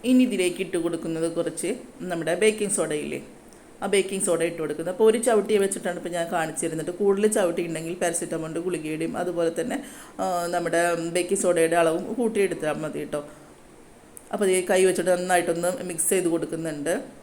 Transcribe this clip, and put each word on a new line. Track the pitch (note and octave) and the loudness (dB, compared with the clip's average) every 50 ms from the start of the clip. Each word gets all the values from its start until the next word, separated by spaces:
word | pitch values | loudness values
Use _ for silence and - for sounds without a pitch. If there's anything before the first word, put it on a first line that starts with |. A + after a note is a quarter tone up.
| - A#3+ | 2 6
ഇനി | B3+ B3+ B3+ | 6 6 6
ഇതിലേക്ക് | G#3 G#3 F#3+ F3+ F3+ F3 - F#3+ | 6 4 2 0 0 0 -2 -6
ഇട്ട് | E3 - F3+ E3 | -2 -2 -2 0
കൊടുക്കുന്നത് | E3+ E3 D#3+ - E3 E3 D#3+ E3 E3 E3 | 0 -2 -2 -4 -4 -2 -2 -2 -2 0
കുറച്ച് | E3+ E3 D#3+ D#3 - - E3+ - - - - - - E3+ F3+ | -2 -2 -2 -4 -4 -4 -4 -4 -6 -8 -18 -14 -12 -8 -6
നമ്മുടെ | F3 E3+ D#3+ D#3 E3+ F3+ G#3 | -4 -4 -2 -2 0 2 2
ബേക്കിംഗ് | A3 G#3+ G#3+ G#3 G3 - | 2 2 2 -2 -2 0
സോഡ | - E3 D#3 D3+ D3+ D3 | -2 -2 -2 -2 -4 -4
ഇല്ലേ, | D3 D3 C#3 - - - - - - - - - - - - | -6 -8 -8 -10 -12 -20 -20 -20 -20 -20 -20 -20 -20 -14 -8
ആ | - G3 F#3+ | -4 0 2
ബേക്കിംഗ് | G3 F#3 F#3+ G3+ F#3+ G3 | 2 2 2 -2 -2 0
സോഡ | F#3 E3+ D#3+ E3 E3+ | 0 2 2 2 -2
ഇട്ട് | E3+ - | -2 -4
കൊടുക്കുന്നത്. | D#3 D3 D3 D3+ E3 F3 - | -6 -6 -4 -4 -4 -6 0
അപ്പോൾ | - A3+ A3 | 4 6 6
ഒരു | A3 A#3+ A#3+ | 6 4 2
ചവിട്ടി | B3+ A3+ G#3 G3 G#3 A3 G3+ G3 | 2 2 2 2 4 2 2 4
വെച്ചിട്ടാണ് | G3 G3 G3 - F#3+ F3 F3 | 2 0 -4 -4 -6 -6 -4
ഇപ്പോൾ | E3 F3+ E3+ | -6 -6 -4
ഞാൻ | F3 E3+ E3+ F#3+ | -4 -2 -2 -2
കാണിച്ചു | E3+ D#3+ D#3+ D3+ - - | -2 -2 -2 -4 -4 -4
തരുന്നത്. | E3 D#3 D#3+ D#3 F3+ F3 - | -4 -4 -4 -6 -6 -4 0
കൂടുതൽ | G#3 G3 G3 G3 G#3 G#3+ G#3+ | 2 2 4 4 4 4 4
ചവിട്ടി | A3+ F#3+ E3+ E3+ F3+ F3 E3+ | 4 2 2 0 0 -4 -4
ഉണ്ടെങ്കിൽ | E3 D#3+ E3 E3 F3 F3 F3 | -4 -6 -6 -6 -4 -2 -2
പാരസിറ്റമോളിൻ്റെ | F3 E3 - F3+ - E3+ D#3+ D#3+ D#3+ D#3+ E3 E3+ | -2 0 -2 -4 -4 -4 -6 -6 -4 -6 -4 -2
ഗുളികയുടെയും | F#3 F3 D#3 D#3 D#3 D#3 D#3 E3 D#3+ - - | -2 -4 -4 -4 -4 -4 -4 -4 -4 -2 -4
അതുപോലെ | F3+ F3+ E3+ E3+ E3+ E3 E3 - | -4 -2 0 0 0 0 0 -2
തന്നെ, | D#3+ - - C#4+ - - - - - - - - | -4 -2 -4 -6 -6 -10 -16 -18 -20 -18 -6 -4
ആ, | F#3+ F#3+ F3+ F3 F3 F3 F3 | -2 -2 0 -2 -2 0 -2
നമ്മുടെ | F3 E3+ E3+ E3 E3+ E3+ F3 E3+ E3 E3 E3+ E3 | -2 0 2 2 2 4 2 2 0 -2 -2 0
ബേക്കിംഗ് | F3+ E3+ - G3 G3 - | 0 0 0 0 0 2
സോഡയുടെ | F3+ E3+ E3 E3 E3 E3+ E3+ | 2 4 4 4 4 6 4
അളവും | E3 E3 D#3+ F3 G#3+ - A3+ A#3+ | 4 4 2 0 -2 -4 -2 0
കൂട്ടിയെടുത്താൽ | A#3+ A3 A3 G#3 G3 F#3 E3+ D#3+ D#3 D3+ D3+ D3+ D#3 | 0 0 2 2 2 2 0 -2 -2 -2 -2 -2 -4
മതി | D3+ C#3+ D3 D3+ | -6 -6 -6 -6
കേട്ടോ. | C#3 - D3 D3 - - - - - - - - - - - - - - - - - - - - - - | -6 -6 -6 -6 -8 -16 -20 -20 -20 -20 -20 -20 -20 -20 -20 -20 -20 -20 -20 -20 -20 -20 -20 -12 -10 -4
അപ്പോൾ | F#3+ G#3 F#3+ F#3 | 0 2 2 2
ഈ | F#3 F3+ F#3 | 2 2 2
കൈ | G3 F#3 F#3 | 4 4 6
വെച്ചിട്ട് | F#3 F3+ F#3+ F3 F#3 | 4 4 2 2 2
നന്നായിട്ടൊന്ന് | F3+ F3+ F3+ F#3 F#3 F3 E3+ E3+ E3 E3+ E3+ F3+ F#3 F3+ - F3+ | 2 2 2 2 2 2 2 2 -2 0 0 -2 -2 -4 -6 -8
മിക്സ് | E3+ D#3+ - - G3+ | -4 -4 -2 0 2
ചെയ്ത് | F#3 F3 E3+ E3 | 2 2 2 0
കൊടുക്കുന്നുണ്ട്. | E3 D#3 C#3+ - E3 D#3+ E3 D3+ D3 C#3+ D#3+ F3+ B3 - - - - | 0 -2 -4 -6 -6 -6 -6 -6 -4 -2 -2 -2 -2 -4 -10 -18 -20